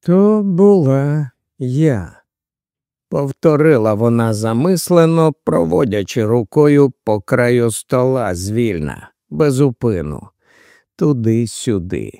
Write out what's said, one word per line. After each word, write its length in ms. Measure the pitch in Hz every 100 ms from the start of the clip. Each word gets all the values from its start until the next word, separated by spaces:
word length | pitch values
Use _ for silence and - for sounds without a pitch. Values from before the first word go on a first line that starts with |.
"То 400 | - 180 202 214
була 880 | 202 170 202 196 135 135 143 151 139 _ _ _
я", 600 | 127 131 156 117 82 - _ _ _ _ _ _ _ _ _
повторила 840 | 165 139 - 165 151 156 135 110
вона 400 | 104 117 117 113
замислено, 1000 | 107 110 117 165 175 - 175 165 165 160 143
проводячи 800 | - - 82 87 127 104 95 - 107
рукою 680 | 120 110 151 147 143 139 -
по 180 | - 107
краю 500 | - 127 120 123 117
стола 640 | 107 - 127 127 131 107 87
звільна, 760 | 95 110 117 87 73 53 - _ _
без 320 | 151 151 131
упину, 640 | 143 117 120 95 76 71 - _ _ _ _ _ _ _
туди-сюди. 1160 | 156 135 113 113 117 - - 101 87 87 52 -